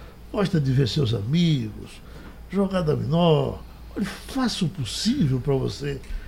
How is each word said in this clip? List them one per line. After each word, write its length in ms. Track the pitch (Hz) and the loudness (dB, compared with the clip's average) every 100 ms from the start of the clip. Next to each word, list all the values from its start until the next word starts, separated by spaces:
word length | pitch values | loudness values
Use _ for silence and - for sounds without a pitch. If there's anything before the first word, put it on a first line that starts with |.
| - - - | -16 -18 -6
Gosta 280 | - 294 165 | -2 2 2
de 120 | 135 | 2
ver 160 | 131 127 | 4 2
seus 260 | 156 120 | 2 0
amigos? 880 | 110 104 165 170 147 110 104 - - - - - - - | 0 0 2 4 2 0 -8 -14 -16 -16 -16 -16 -16 -6
Jogar 300 | 190 196 185 | 0 2 2
dominó? 720 | 160 131 113 165 175 151 127 - - - - - | 2 2 2 4 6 6 4 -2 -10 -16 -10 -6
Olha, 100 | 196 - - | -4 -6 -6
faça 380 | 269 247 - 165 | -2 0 0 -2
o 40 | |
possível 680 | - 117 - 202 277 151 131 | -2 -6 -2 0 2 2 2
pra 140 | 143 135 | 2 0
você 440 | 120 - 143 139 - - | 0 -4 -6 -6 -6 -8